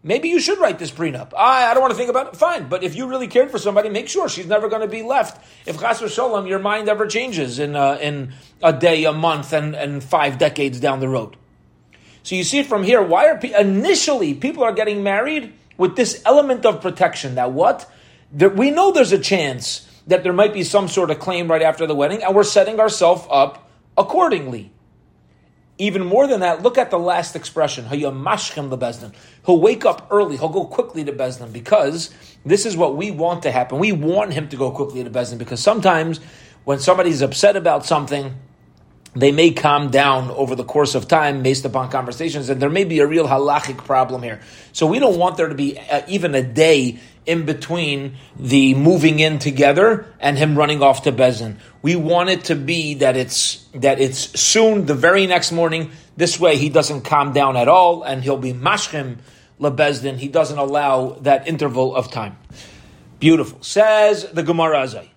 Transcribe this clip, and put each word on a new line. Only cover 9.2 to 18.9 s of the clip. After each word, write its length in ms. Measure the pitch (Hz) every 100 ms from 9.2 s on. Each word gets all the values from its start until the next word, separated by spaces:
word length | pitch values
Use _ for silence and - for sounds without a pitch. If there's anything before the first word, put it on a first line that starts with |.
| 165 151 131
and, 240 | 156 151 147
and 280 | 143 143
five 340 | 131 165 143 135
decades 420 | 151 151 139 123
down 200 | 143 135
the 100 | 131
road. 280 | 131 107 - _ _ _ _ _ _ _ _
So 140 | - 185
you 80 |
see 160 | 175 277
it 80 | 277
from 160 | 214
here. 180 | 190 233
Why 280 | 180 175 302
are 80 | 302
pe-, 220 | 247 208
initially 760 | 202 196 302 370 - 269 165 139
people 280 | 269 311
are 100 | 240
getting 300 | 220 214 208
married 500 | 202 196 262 302 226 - _ -
with 200 | 370 180
this 260 | 240 -
element 420 | 214 285 285 247 220
of 160 | 170
protection 540 | 185 - 175 - 135 127
that 160 | 123
what? 380 | 131 196 - - _ _ _ _
That 220 | 143 190 190
we 160 | 269
know 200 | 302 392